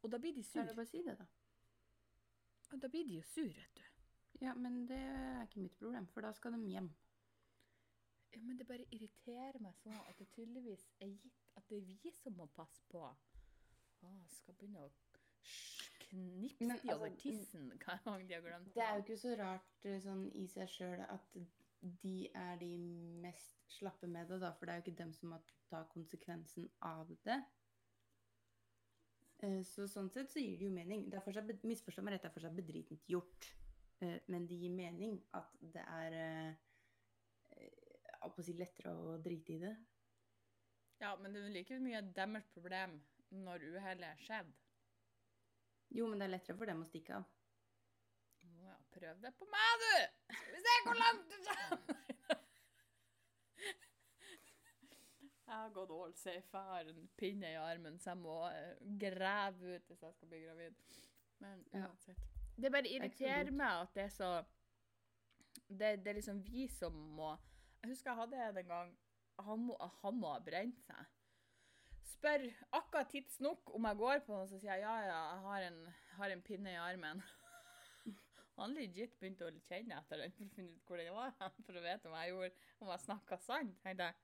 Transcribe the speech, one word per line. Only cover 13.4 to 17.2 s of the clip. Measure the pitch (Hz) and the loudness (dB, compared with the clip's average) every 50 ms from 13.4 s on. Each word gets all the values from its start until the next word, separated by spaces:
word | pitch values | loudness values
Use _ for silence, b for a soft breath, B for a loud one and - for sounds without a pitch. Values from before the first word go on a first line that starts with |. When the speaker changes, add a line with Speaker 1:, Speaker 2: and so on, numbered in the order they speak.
| b b b b b b b b b b b _ | b b b b b b b b b b b _
Speaker 1:
Åh, | - 180 190 196 175 | -18 -16 -16 -16 -14
skal | 160 - - - - 185 - | -14 -16 -16 -14 -18 -14 -12
begynne | 208 202 208 170 | -10 -8 -8 -8
å | 139 143 139 _ _ _ - b b b b b | -10 -12 -12 _ _ _ -20 b b b b b
sh-, | - - - - - - - - - - - - | -14 -10 -10 -8 -8 -6 -8 -8 -8 -8 -12 -16
knipse | - - 190 185 185 180 180 185 214 277 - - 233 | -14 -10 -8 -6 -6 -6 -4 -4 -4 -4 -2 0 2
Speaker 2:
Men, | 233 247 - | 2 2 2
Speaker 1:
de | - 247 | 2 0
over | - - - | 0 2 0
Speaker 2:
altså, | - 185 - | -4 -4 -4